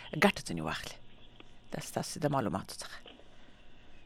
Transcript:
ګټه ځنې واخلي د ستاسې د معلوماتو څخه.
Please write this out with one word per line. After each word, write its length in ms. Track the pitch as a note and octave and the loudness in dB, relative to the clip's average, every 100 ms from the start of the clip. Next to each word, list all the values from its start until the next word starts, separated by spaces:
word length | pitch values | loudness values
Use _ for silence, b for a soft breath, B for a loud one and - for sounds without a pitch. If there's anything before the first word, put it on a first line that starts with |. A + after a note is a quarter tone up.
| b D#3+ | b 8
ګټه 240 | G3 - - | 8 8 0
ځنې 140 | - D#2 | 0 0
واخلي 260 | - - - - - - - - - - - | 0 -4 -8 -10 -12 -14 -14 -14 -12 -4 -4
د 100 | - | 0
ستاسې 340 | - - - | 0 0 2
د 20 | D3 C3+ | 4 6
معلوماتو 420 | G2+ F2+ - - | 4 2 -2 -8
څخه. 160 | - - - - - - - - - - - - | -8 -10 -12 -16 -16 -14 -16 -14 -14 -14 -12 -12